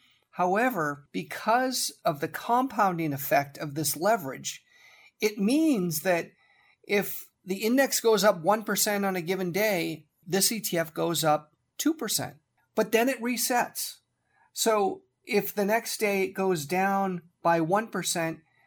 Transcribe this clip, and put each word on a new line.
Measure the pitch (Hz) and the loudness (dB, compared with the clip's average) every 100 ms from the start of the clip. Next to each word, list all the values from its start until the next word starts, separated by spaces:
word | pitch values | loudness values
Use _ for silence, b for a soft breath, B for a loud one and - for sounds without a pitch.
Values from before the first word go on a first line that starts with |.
| b b b | b b b
However, | - 180 196 254 208 151 143 - | -2 0 2 0 0 -2 -4 -8
because | 190 165 - - 240 262 254 - - | -8 -8 -6 0 2 2 -2 -4 -4
of | 220 - | -4 -2
the | 156 | -4
compounding | - - 240 262 214 196 170 160 | -6 0 0 2 2 2 2 -2
effect | 139 - 147 139 - | -4 0 0 0 -6
of | 156 | -8
this | 143 151 147 | -4 -4 0
leverage, | 190 226 139 139 - - b b b b b b | 2 0 -2 -10 -10 -12 b b b b b b
it | 214 208 | -4 0
means | 196 294 320 233 180 156 | 2 4 4 2 0 -2
that | 190 170 - _ b b b b | 0 0 -2 _ b b b b
if | - 208 190 - - _ - | -2 -2 -2 -6 -14 _ -8
the | 196 | -2
index | 220 262 269 - | 2 4 2 2
goes | 226 214 | 4 4
up | 208 180 | 4 2
one | 160 214 | 2 0
percent | 214 196 214 202 196 | 0 0 0 0 0
on | 185 | -2
a | |
given | 165 190 180 | -2 -2 -2
day, | 170 214 180 165 156 - _ - | 0 2 2 -2 -6 -12 _ -4
this | 190 - | 0 0
E | 220 | 0
T | - 170 | -2 -2
F | 160 | -2
goes | 165 165 156 | -2 -2 0
up | 156 151 - _ _ - | 2 2 0 _ _ -4
two | 294 330 | -2 -2
percent, | 214 - - - _ _ _ - | -2 -4 -4 -10 _ _ _ -2
but | 220 | 2
then | 226 254 | 2 2
it | 240 | 0
resets. | 233 240 - 240 - - - - _ _ _ _ _ | -2 -2 0 0 0 -4 -10 -10 _ _ _ _ _
So | - 226 214 196 - - _ - | -4 2 2 2 -2 -12 _ -2
if | 247 - | -2 0
the | - 202 | -2 0
next | 226 220 - | 0 -2 -2
day | 208 196 | 0 0
it | 190 | -2
goes | 196 190 175 139 | 0 0 0 0
down | 180 190 196 196 175 - _ | 0 2 2 0 -4 -10 _
by | 170 170 | 2 2
one | 160 202 220 | 2 0 0
percent, | 190 165 180 165 165 _ _ | -4 -4 -2 -2 -6 _ _